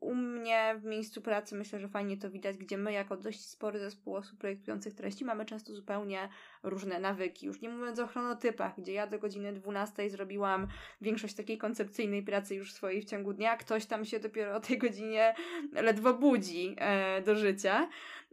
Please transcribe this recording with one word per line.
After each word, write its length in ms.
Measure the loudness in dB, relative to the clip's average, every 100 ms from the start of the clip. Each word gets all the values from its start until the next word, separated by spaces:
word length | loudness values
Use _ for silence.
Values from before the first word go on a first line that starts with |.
u 140 | -2
mnie 600 | 0 0 -2 2 4 4 2
w 60 |
miejscu 380 | -2 -4 -4 -6
pracy 320 | -2 -2 -2
myślę, 240 | -8 -6 -8
że 100 | -6
fajnie 280 | -4 -2 -4
to 140 | -6
widać, 260 | -6 -6 -6
gdzie 220 | -6 -4
my 140 | -2
jako 240 | -2 -2 -4
dość 320 | -6 -8 -12
spory 300 | -6 -4 -4
zespół 380 | -6 -8 -6 -6
osób 220 | -6 -6
projektujących 560 | -6 -6 -6 -6 -6
treści 300 | -6 -6 -4
mamy 200 | -4 -4
często 300 | -4 -8 -10
zupełnie 540 | -12 -6 -4 -2 -4 -6 -10 -20 -10
różne 380 | -6 -4 -2 -2
nawyki. 460 | 0 0 -2 -4 -8
Już 140 | -6
nie 80 | -8
mówiąc 300 | -6 -6 -4
o 80 | -4
chronotypach, 640 | -2 -2 0 0 2 -2 -4
gdzie 140 | -6
ja 140 | -4 -2
do 120 | -2
godziny 340 | -4 -4 -6
dwunastej 580 | -6 -4 -2 -2 -2 -4
zrobiłam 580 | -4 -4 0 2 2 0 -6 -14 -6
większość 340 | -2 0 -2
takiej 240 | -6 -6 -2
koncepcyjnej 640 | -2 -2 -4 0 0 0
pracy 320 | 0 -2 0
już 180 | -6 -6
swojej 300 | -6 -2 -2
w 20 |
ciągu 280 | -2 -4 -4
dnia, 240 | 2 2 2
ktoś 300 | 0 -2 0
tam 180 | -4
się 160 | -2 -4
dopiero 360 | -2 -2 -2 -2
o 40 |
tej 180 | 0 2
godzinie 560 | 2 0 0 6 6 6 -2 -4 -4
ledwo 420 | 4 6 6 6
budzi, 640 | 8 8 8 4 -2 -2 2
e, 440 | 4 6 4 2
do 140 | 4 6
życia. 520 | 6 4 4 4 2 -2 -14 -14 -10